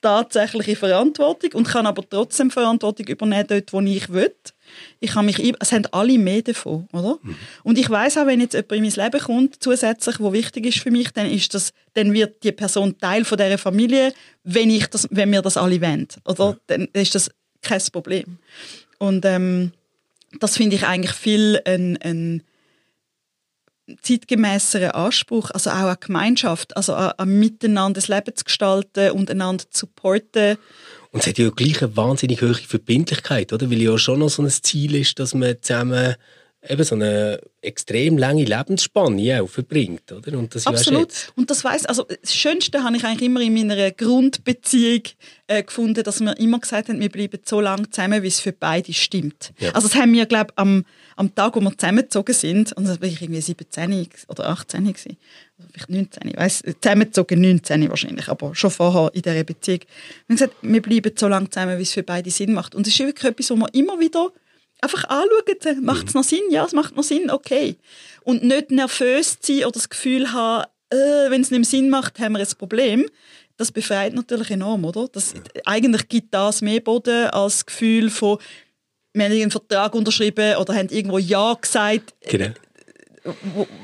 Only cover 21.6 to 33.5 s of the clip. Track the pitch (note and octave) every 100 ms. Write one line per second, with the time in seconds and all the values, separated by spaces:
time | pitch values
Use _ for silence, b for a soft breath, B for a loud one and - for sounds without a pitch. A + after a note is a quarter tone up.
21.6 | - F#3 F3+ F3 F#3 E3 E3 E3 _ _
22.6 | _ _ _ _ _ _ _ _ _ _
23.6 | _ _ - - - A#3+ - A#3 G#3+ G3
24.6 | - G#3 F3+ - F3+ - - A#3 - F#3+
25.6 | - F#3+ F#3+ F#3 - F3 G#3 A#3+ A#3 E3
26.6 | - - G3 - F#3+ - F#3+ G3+ A3 A3
27.6 | A3+ G#3 G3 G3 G3 G3+ G#3 - - -
28.6 | G3+ F#3+ G3 - G3 G3 F#3+ F#3 F#3 F#3
29.6 | - - - _ F#3+ G3 A3 - G#3 G#3
30.6 | B B B B B A#2 - G#2 A#2 A2+
31.6 | C3 D3+ B2+ G#2+ A#2 C3+ B2+ A#2+ A#2+ A#2
32.6 | - A2+ - B2 E3 D#3 - C3+ F#2+